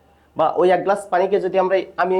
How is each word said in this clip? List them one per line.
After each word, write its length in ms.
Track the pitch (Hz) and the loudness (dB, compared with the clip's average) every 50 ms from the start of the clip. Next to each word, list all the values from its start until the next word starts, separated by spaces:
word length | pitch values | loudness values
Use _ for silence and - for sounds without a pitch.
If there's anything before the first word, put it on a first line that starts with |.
| _ _ _ _ _ _ - | _ _ _ _ _ _ -2
বা 100 | 151 156 151 - - | -2 0 0 2 2
ওই 80 | 180 185 185 | 2 2 2
এক 40 | 170 - | 2 0
গ্লাস 160 | 190 196 190 - - | -2 -2 -2 -4 -4
পানিকে 240 | 185 175 190 190 202 185 175 | -2 -2 0 0 0 -2 -2
যদি 120 | 185 185 190 | 0 0 0
আমরা, 140 | 185 185 190 185 - - - - | 0 2 0 -2 -2 -4 -4 -4
আমি 120 | 180 190 185 | -2 0 0